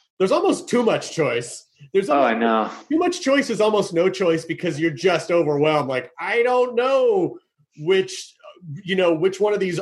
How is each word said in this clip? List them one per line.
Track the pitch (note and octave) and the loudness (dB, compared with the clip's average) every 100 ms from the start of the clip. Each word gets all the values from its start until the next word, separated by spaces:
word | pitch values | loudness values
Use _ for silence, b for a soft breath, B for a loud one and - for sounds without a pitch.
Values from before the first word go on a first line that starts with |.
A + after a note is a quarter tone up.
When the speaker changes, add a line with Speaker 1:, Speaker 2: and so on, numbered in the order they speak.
| _ - | _ -2
Speaker 1:
there's | F#3+ | 0
almost | C#4 G4 - - | 2 2 0 0
too | A#3+ | 0
much | A3+ D3+ - | 2 0 -2
choice. | - C#3+ A#2+ A#2 - - b b | -2 -2 -2 -6 -12 -20 b b
There's | F#3+ G3 | -2 2
Speaker 2:
Oh, | C#3+ | 2
I | B2+ | 4
Speaker 1:
almost | A2+ | 2
Speaker 2:
know. | A#2 A2 - - - | 2 2 0 -6 -4
Speaker 1:
too | D#4+ | 0
much | F4 F4 | 0 -2
choice | - C#4 - | 0 0 0
is | G3+ | 0
almost | G#3+ G#3+ - | 2 2 0
no | E3 F#3 | 0 0
choice | F#3+ F#3 E3 - | 2 0 0 -2
because | D#3+ F3 C#3+ | -6 -6 -2
you're | E3 | -2
just | C#3 F#3 E3+ - | 0 0 0 2
overwhelmed. | E3+ D3+ D3 D3+ D3+ C3+ | 0 2 2 2 2 0
Like, | C3 B2 - | -4 -6 -10
I | F3 A3+ | -4 0
don't | A#3+ B3 B3 A#3 | 2 2 0 0
know | B3+ C4+ B3+ G3+ E3 - - _ _ - | 0 2 2 2 0 -4 -18 _ _ -14
which, | D3+ F#3+ F#3 - - _ - - F3 C#3+ F#3 | -4 -4 -4 -8 -16 _ -20 -20 -16 -14 -6
you | F#3 | -2
know, | F3+ | 0
which | D#3+ F#3 F#3+ | 0 -2 0
one | G#3 | -2
of | G#3 | 0
these | F#3+ E3 | -2 -4